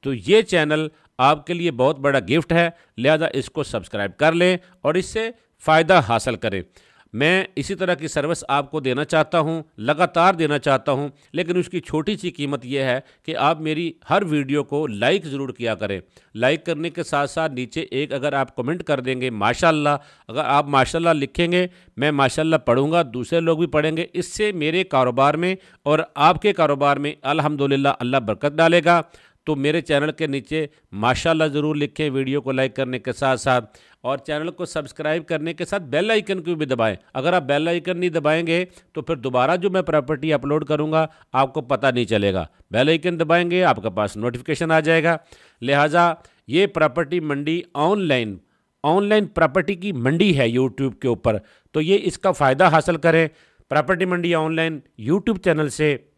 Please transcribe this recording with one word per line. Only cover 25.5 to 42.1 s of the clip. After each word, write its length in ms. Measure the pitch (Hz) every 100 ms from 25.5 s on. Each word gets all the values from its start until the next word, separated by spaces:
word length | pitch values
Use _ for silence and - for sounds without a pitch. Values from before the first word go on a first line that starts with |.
| 190 - _ -
और 260 | 156 160 -
आपके 360 | 147 180 208
कारोबार 460 | 196 156 139 143 143
में 180 | 143 151
अल्हम्दुलिल्लाह 680 | 135 151 151 147 139 139 139
अल्लाह 280 | 135 123 131
बरकत 320 | 110 101 147
डालेगा। 520 | 151 165 175 160 175 156 - _ _ -
तो 80 |
मेरे 260 | 151 139 151
चैनल 300 | 135 147 151
के 160 | 151 156
नीचे 420 | 139 - 156 147 _ _
माशाल्लाह 540 | 98 117 127 170 160 156
ज़रूर 280 | 143 151 151
लिखें 320 | 143 - 151
वीडियो 300 | 135 135 139
को 120 | 131
लाइक 220 | 135 131 -
करने 220 | 131 127
के 140 | 104
साथ 240 | 120 135 127
साथ, 260 | - 127 117 _ _ _
और 140 | 123 135
चैनल 300 | - 151 160
को 160 | - 175
सब्सक्राइब 580 | 160 143 - 151 160
करने 280 | 160 160 160
के 100 | -
साथ 160 | 175 202
बेल 300 | 160 185 208
आइकन 300 | 220 214 190
को 140 | 160
भी 120 | 170 151
दबाएं। 300 | 127 113 95 _
अगर 200 | 131 139
आप 80 | 180
बेल 260 | 131 143 160
आइकन 280 | 170 165 180
नहीं 140 | 180
दबाएंगे 540 | 160 151 160 170 165 180 - _
तो 80 | -
फिर 140 | 135 160
दोबारा 400 | 131 127 131 180
जो 140 | 190
मैं 120 | 185
प्रॉपर्टी 480 | 180 156 131 151 156
अपलोड 340 | 151 139 151
करूंगा 440 | 151 151 151 156 160 _ _
आपको 260 | 127 135 -
पता 300 | 123 131 131
नहीं 160 | 123
चलेगा। 420 | 113